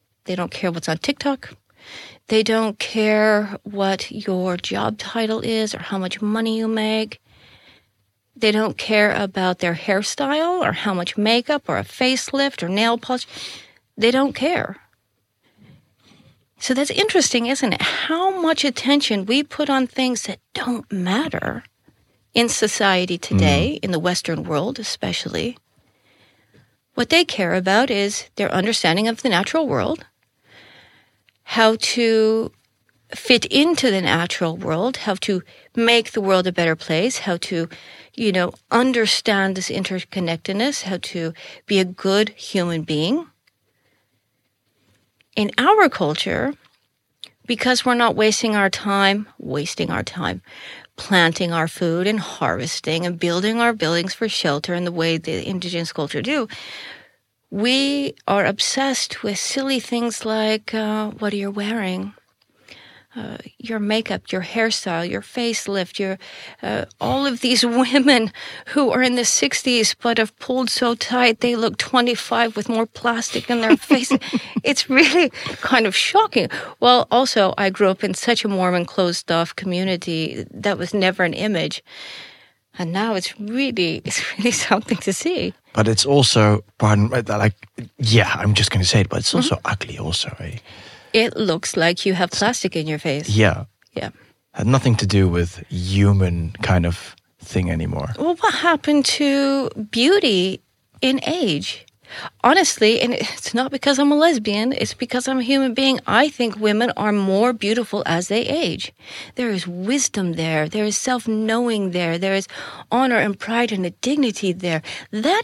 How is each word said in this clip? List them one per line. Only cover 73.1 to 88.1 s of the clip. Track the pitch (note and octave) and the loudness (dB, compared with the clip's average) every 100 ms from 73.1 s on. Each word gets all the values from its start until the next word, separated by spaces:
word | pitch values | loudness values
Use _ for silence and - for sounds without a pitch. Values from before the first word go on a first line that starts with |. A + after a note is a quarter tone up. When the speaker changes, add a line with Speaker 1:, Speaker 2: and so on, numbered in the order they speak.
| A#3 - A#3+ - | -2 -4 -6 -2
Speaker 1:
in | A#3+ | 0
their | A3 D#4 | 4 4
face. | - C4 B3 C4+ | 4 2 4 0
<laughs> | - B3 - - | 0 -6 -4 -2
It's | - C#4 - | 0 0 2
really | C4 D4+ E4 D4+ - - - | 4 4 4 2 -2 -12 -8
kind | - B3+ A3 | 0 2 2
of | |
shocking. | - - G4+ A4 - - - - - | 0 2 2 4 0 -2 -4 -12 2
Well, | A#3+ B3 - | 4 4 4
also, | A#3 C4 A3+ F#3+ - | 2 4 2 2 2
I | G3 | -2
grew | F#3+ G3 | 2 2
up | F#3+ | 2
in | G3 | -2
such | F#3+ - A3+ | -2 0 0
a | G#3 | 0
Mormon | G3 F3+ F3+ F3 | 0 2 0 0
closed-off | - F3 F3 - E3+ E3+ | 0 0 0 0 0 0
community. | - F#3 F3+ F#3+ F3+ F3+ D#3+ D#3+ - - | -4 -4 -2 0 -2 -2 -4 -4 -6 -12
That | G#2 G#3 F#3+ | -6 -4 -2
was | F3 | -2
never | G#3 F#3 F#3+ | 0 0 2
an | F3 | -2
image. | - G#3+ F3+ D3+ - - - - - - - _ _ _ - | 0 -2 -2 -2 -6 -12 -20 -18 -18 -18 -20 _ _ _ -8
And | E3+ | -4
now | F#3+ A3+ | -2 -2
it's | G3 - - | -2 -4 -8
really, | G#3 B3 C#4 A3+ E3+ - | -6 -2 -2 0 -2 -2
<laughs> | |
it's | - - - - | -4 -4 -4 -2
really | A#3 | 0
something | - - - - G#3+ | 0 2 0 0 -2
to | - | -2
see. | F#3 E4 F4 - - _ | -2 -2 -2 -4 -8 _
Speaker 2:
But | - A2 | 2 4
it's | A2 C#3 | 4 4
also, | C#3+ B2 A#2 G#2+ G#2 - - | 6 6 6 6 4 0 0
pardon, | G#2+ G#2 A2 | 4 4 4
like, | B2 G#2+ G#2 G#2+ - - - A#2 - | 2 -2 2 2 0 -10 -16 -16 -4
yeah, | A2+ | 4